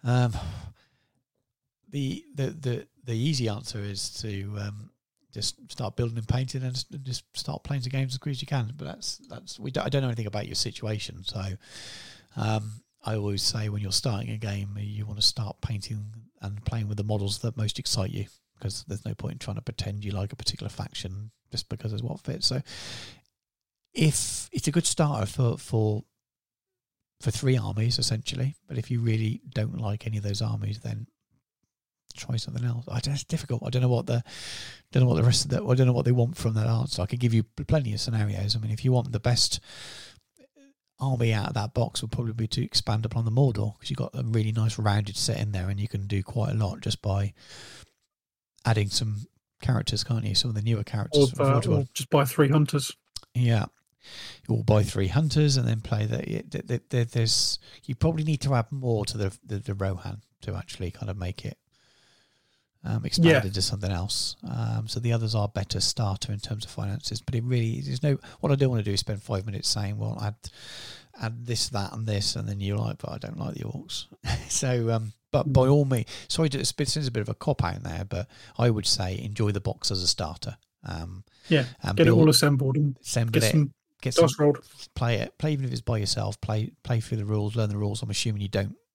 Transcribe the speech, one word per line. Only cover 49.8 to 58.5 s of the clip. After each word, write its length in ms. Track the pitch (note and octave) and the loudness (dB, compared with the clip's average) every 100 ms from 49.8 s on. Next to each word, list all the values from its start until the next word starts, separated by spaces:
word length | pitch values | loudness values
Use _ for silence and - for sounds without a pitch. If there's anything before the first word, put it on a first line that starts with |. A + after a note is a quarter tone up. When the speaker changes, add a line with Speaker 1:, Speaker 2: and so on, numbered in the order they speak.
| - G#2 | 0 -4
Speaker 1:
can't 200 | - A#2 | 0 -2
you? 120 | G#2+ G2 | 2 0
Some 140 | B2 | 0
of 60 | G#2+ | 0
the 60 | |
newer 220 | G#2+ A2 | 0 0
characters 400 | G#2+ G#2+ G3 D3 C3+ | 0 -4 2 6 6
Speaker 2:
Or, 40 | B2+ | 6
Speaker 1:
from 100 | C#3 | 4
Speaker 2:
uh, 40 | |
Speaker 1:
Forge 140 | C3+ - | 6 4
World. 160 | D3+ C3+ | 2 2
Speaker 2:
or 40 | |
just 160 | - B2+ | -6 2
buy 160 | D3 C3+ | 4 4
three 240 | - C#3 | 4 6
hunters. 460 | D3+ D3 C#3+ - - _ - - | 6 4 2 -4 -10 _ -18 -6
Speaker 1:
Yeah. 320 | B2 A#2+ A2+ - _ _ _ - - - - - | 2 4 4 2 _ _ _ -18 -16 -16 -14 -2
Or 160 | A2+ | 0
buy 200 | A2 G#2+ | 6 6
three 240 | G2+ G2 F#2+ | 6 2 2
hunters 500 | G2 D#3+ D3 D3+ C3 | 4 4 4 4 4
and 100 | A#2 | 2
then 140 | A2+ | 0
play 240 | - G#2+ G#2+ | -2 -2 0
the, 380 | B1 - G#1+ - | -2 -2 -6 -6
the, 120 | - | -8
the, 180 | - A#2+ _ | -4 -4 _
the, 140 | B2+ A2+ | 0 2
there's, 520 | B2 A2+ - - - - - - | 2 2 2 2 -2 -10 -16 -10
you 100 | B2 | 0
probably 280 | D#3+ D#3+ | 0 2
need 180 | D#3 D3+ | 0 0
to 120 | C#3 | 2